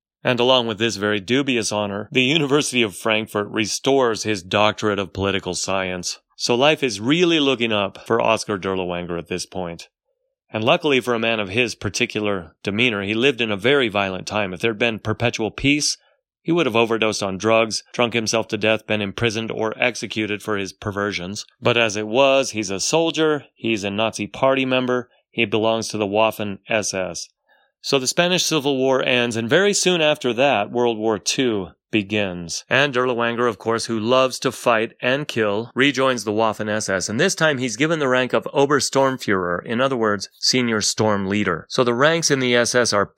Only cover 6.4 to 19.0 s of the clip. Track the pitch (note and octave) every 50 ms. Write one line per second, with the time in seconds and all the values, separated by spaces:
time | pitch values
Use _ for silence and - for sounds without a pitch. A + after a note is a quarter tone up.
6.4 | - - A#2+ A#2+ C3+ D3+ D#3 - C#3+ C3 G2+ G2 G#2+ B2 D3+ F3 F3+ E3+ E3 D#3+
7.4 | C#3+ C3+ C3 A2 A#2+ A2+ G#2+ G#2 G2+ F#2+ - - - - A#2 A#2 A#2 A2+ A2 G#2
8.4 | - - G#2+ F#2+ F2+ F#2+ F#2+ F#2 F2+ F2+ F2 F2 F2 E2+ F2 E2+ E2 - F2+ F2
9.4 | - - - F#2+ F2+ E2+ E2+ F2 - - _ _ _ _ _ _ _ _ _ _
10.4 | _ _ - A2 A2 B2+ E3 E3+ - D3+ C#3 B2+ G#2+ B2 A#2+ A2+ A2+ A2+ A#2 A2
11.4 | G#2 F#2 G#2 A#2+ B2 A2 - - - G#2 - - B2 G#2+ - A2 G#2+ G#2 G2+ F#2
12.4 | E2 E2 _ _ - G#2 G2 G#2+ B2 B2+ G#2+ G2+ G2 G2 A2 A2+ B2 C#3+ B2+ A2+
13.4 | A#2+ A2 G#2 G2 F#2+ B2 C#3+ C#3+ B2+ A2 F#2+ G2+ G2 F#2+ F#2 F#2 - - G2 G#2+
14.4 | G#2 F#2 F2+ F2 - A#2 A2+ G2+ A#2+ A#2 A2 G2 - G#2+ G#2+ - A#2 A#2+ - -
15.4 | A2 G2+ - - - C#3 D3 D3 D3 - - - _ _ _ _ _ _ _ _
16.4 | - D#3+ E3 F3 D#3+ B2 G#2+ A2+ A#2 G#2+ A2+ A2 A2 A2 G#2 - G#2 G2 F#2+ F#2
17.4 | F#2+ A2+ A2+ A2+ A2+ A2 G2 - - _ - - B2 A#2 A2 A#2+ A2 G#2 - A2+
18.4 | G#2+ - A#2 G#2+ G2+ A2 A2 G#2+ - - G#2+ G#2+